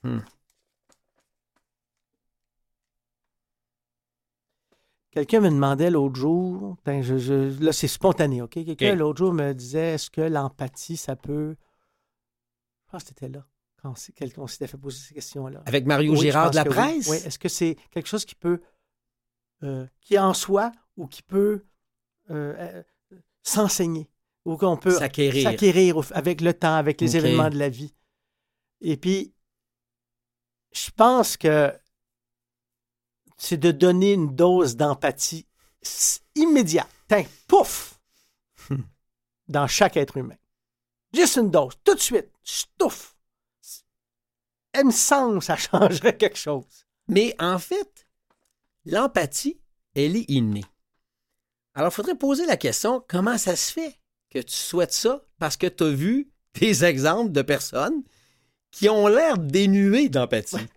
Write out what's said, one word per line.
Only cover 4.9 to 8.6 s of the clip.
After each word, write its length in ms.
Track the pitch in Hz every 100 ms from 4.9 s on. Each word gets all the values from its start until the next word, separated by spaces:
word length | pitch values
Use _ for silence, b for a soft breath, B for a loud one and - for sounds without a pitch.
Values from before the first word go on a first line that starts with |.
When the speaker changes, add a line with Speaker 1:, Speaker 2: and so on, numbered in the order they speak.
| _ _
Speaker 2:
Quelqu'un 280 | - 143 226
me 100 | 196
demandait 400 | 147 139 139 170
l'autre 260 | 165 139 127
jour, 640 | 143 170 185 180 202 180 -
ben, 160 | 139
je, 160 | 127 131
je, 460 | 123 139 135 135
là, 100 | 156
c'est 140 | 151 147
spontané, 540 | - 143 135 151 127
OK ? 100 | 117 170